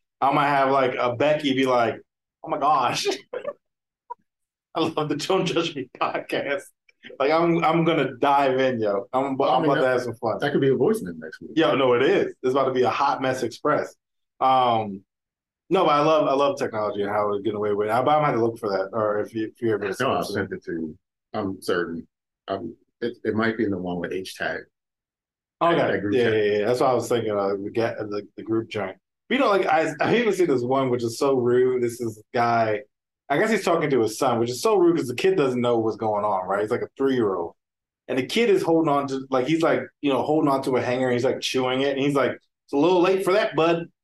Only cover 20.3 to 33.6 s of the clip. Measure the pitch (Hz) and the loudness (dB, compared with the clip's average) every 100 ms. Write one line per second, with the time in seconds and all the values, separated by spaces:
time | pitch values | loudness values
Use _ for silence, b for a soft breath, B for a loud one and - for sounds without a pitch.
20.3 | 104 95 92 - 85 80 - _ _ _ | -4 -6 -8 -8 -8 -8 -12 _ _ _
21.3 | 110 98 95 - 90 85 85 - _ _ | -8 -6 -6 -4 -2 -2 -8 -12 _ _
22.3 | _ - 98 - - _ _ 120 - 110 | _ -8 -8 -8 -14 _ _ -8 -6 -4
23.3 | 104 113 110 107 95 92 90 87 90 92 | -2 -2 0 -2 -2 -4 -6 -6 -8 -8
24.3 | - 82 82 - _ _ _ _ _ _ | -8 -8 -8 -12 _ _ _ _ _ _
25.3 | _ _ _ 165 160 117 98 101 127 117 | _ _ _ 0 2 0 -2 0 2 2
26.3 | 110 104 104 104 123 135 120 113 120 107 | 2 2 2 0 2 2 2 0 -2 0
27.3 | 104 98 101 101 117 113 - 107 104 101 | -2 -2 -2 -4 -2 -2 -2 -8 -8 -10
28.3 | - 98 113 113 107 95 92 _ _ _ | -14 -4 -4 -2 -6 -6 -10 _ _ _
29.3 | 254 240 196 - 160 151 - - 214 226 | 0 2 2 2 2 0 -2 0 2 2
30.3 | 180 170 127 120 135 131 120 117 - 143 | 0 2 0 0 0 0 0 -2 -2 0
31.3 | 135 120 123 127 123 120 117 117 110 - | 2 2 4 4 2 -2 -4 -8 -10 -6
32.3 | 123 117 117 110 104 - _ _ _ - | -2 2 2 0 -2 -6 _ _ _ -4
33.3 | 143 220 220 | -2 0 0